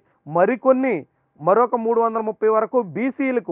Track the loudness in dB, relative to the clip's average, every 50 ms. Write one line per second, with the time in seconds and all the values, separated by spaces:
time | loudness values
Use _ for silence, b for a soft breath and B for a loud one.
0 | -10 _ _ _ _ -4 0 2 2 2 0 0 2 2 2 2 2 0 -2 -4
1 | -6 -10 _ _ _ _ _ -4 0 2 2 4 2 2 0 -2 -2 0 0 0
2 | 0 0 -2 -4 -4 -6 -4 -2 0 0 2 2 0 0 -2 -2 -2 -2 -4 -6
3 | -4 -4 -4 -4 -4 -2 -2 -4 -4 -6